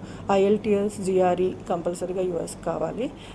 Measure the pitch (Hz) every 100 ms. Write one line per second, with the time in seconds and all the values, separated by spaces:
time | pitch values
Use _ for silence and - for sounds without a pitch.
0 | - - - 196 202 208 214 202 208 208
1 | 190 185 180 175 185 - - 175 175 175
2 | 180 185 185 165 165 - 170 165 160 165
3 | 285 - -